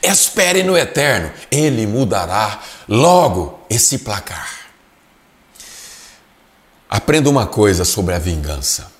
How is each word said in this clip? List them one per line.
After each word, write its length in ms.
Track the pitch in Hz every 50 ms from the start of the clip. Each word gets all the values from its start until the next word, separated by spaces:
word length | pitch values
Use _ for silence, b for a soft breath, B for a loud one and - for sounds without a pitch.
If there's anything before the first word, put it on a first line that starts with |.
| -
Espere 600 | 185 196 - - - - - 190 175 180 185 185
no 140 | 185 185 170
eterno. 540 | 143 113 - 147 139 147 131 101 85 76 B B B B
Ele 380 | - 143 151 156 135 113 110 104
mudará 720 | 104 127 135 104 101 98 90 82 90 104 110 104 104 - B B B B B B
logo 720 | 101 113 139 170 180 180 170 139 92 90 85 76 - - - -
esse 300 | 107 117 - - - 123
placar. 500 | - 113 104 98 - - - 82 - - - - - - _ _ _ _ _ _ _ _ _ _ _ _ _ _ _ _ B B B B B B B B B B B B B B B B _ _ _ _ _ _ _ _ _ _ _ _
Aprenda 400 | - 107 - - 151 156 147 143
uma 160 | 143 139 113
coisa 400 | 85 - 107 107 104 95 85 90
sobre 280 | - - - 98 87 90
a 60 | 87
vingança. 720 | 80 90 85 78 73 73 76 71 67 - - - 80 - _ _